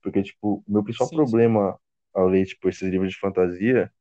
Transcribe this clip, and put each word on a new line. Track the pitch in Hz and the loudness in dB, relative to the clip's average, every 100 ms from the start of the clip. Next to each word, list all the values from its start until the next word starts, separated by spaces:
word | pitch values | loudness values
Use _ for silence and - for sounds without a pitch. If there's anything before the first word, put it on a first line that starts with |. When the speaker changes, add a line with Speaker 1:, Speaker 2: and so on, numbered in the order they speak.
Speaker 1:
Porque, | 98 98 | -2 -2
tipo, | 98 - 104 101 - | -4 -6 -4 -4 -2
o | |
meu | 104 | -2
principal | 104 117 127 | -2 -4 -2
Speaker 2:
Sim, | 160 139 | 0 0
sim. | 113 | 4
Speaker 1:
problema | 117 110 98 - _ _ _ | 4 4 0 -4 _ _ _
ao | 98 92 | 0 2
ler, | 95 95 | 2 0
tipo, | - 92 | -2 -4
esses | 90 95 | -2 -4
livros | 92 95 | -2 -2
de | 92 | -4
fantasia | 98 92 92 90 110 123 90 _ | -4 0 0 0 0 0 0 _